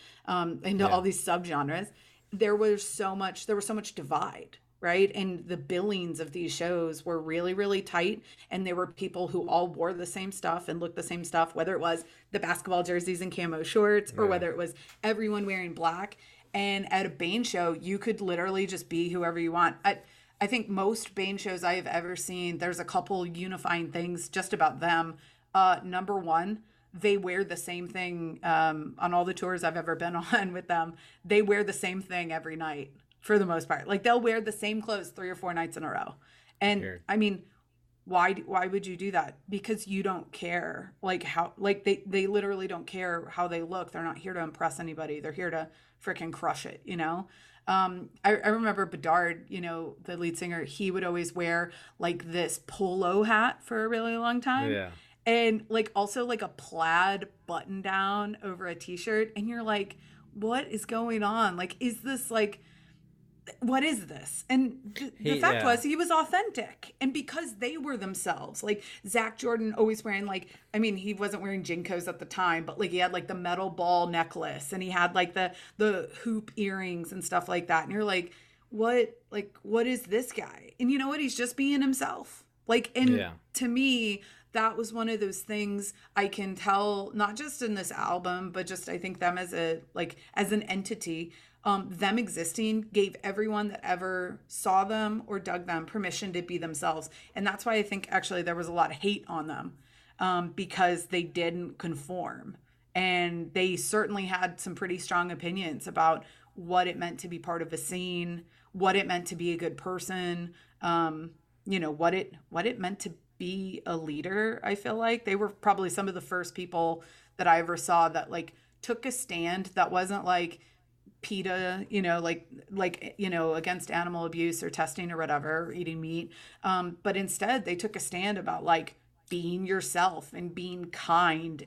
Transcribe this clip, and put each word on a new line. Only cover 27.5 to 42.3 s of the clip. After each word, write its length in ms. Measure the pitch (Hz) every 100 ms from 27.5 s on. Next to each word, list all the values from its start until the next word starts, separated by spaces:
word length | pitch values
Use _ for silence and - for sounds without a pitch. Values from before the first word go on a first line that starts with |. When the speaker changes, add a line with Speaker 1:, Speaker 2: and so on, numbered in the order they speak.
| 175
Speaker 1:
same 320 | - 175 175
thing, 520 | 185 180 175 165 160
um, 540 | 170 160 160 156 151 -
on 160 | 175
all 100 | 175
the 80 | 175
tours 300 | 180 185 180
I've 120 | 170 170
ever 180 | 165
been 220 | 165 170 170
<laughs> 180 | 170
on 180 | 233 190
with 140 | 180 180
them. 280 | 170 165 165 - -
They 160 | 175 208
wear 220 | 202 208
the 100 | 196
same 300 | 180 185 190
thing 300 | 185 180 165
every 240 | 160 160 160
night 360 | 160 147 - - _ _
for 180 | - 208
the 80 | 185
most 220 | 165 -
part. 180 | 147 -
Like, 160 | 202
they'll 180 | 233 240
wear 200 | 233 226
the 120 | 214
same 300 | 214 214 214
clothes 280 | 220 208 147
three 200 | 196 180
or 60 | 175
four 180 | 180
nights 220 | 170 165 165
in 80 |
a 60 | 151
row. 260 | 101 50 - _ - _ -
And 200 | 202 202
Speaker 2:
Weird. 220 | - 90 -
Speaker 1:
I 80 | 214
mean, 280 | 208 190 - _ _ _ _ _
why 280 | 180 180 180
d-, 100 | 190
why 220 | - 185 185
would 180 | 196
you 120 | 185 175
do 160 | 196
that? 260 | 180 156 - -
Because 380 | 196 208 220 190
you 160 | 196
don't 280 | 190 175 -
care, 600 | - 175 175 165 165 185 -
like, 220 | 190 180
how, 300 | - - 170 -
like, 280 | 202 202
they, 180 | 202 196
they 220 | 196 196
literally 400 | 196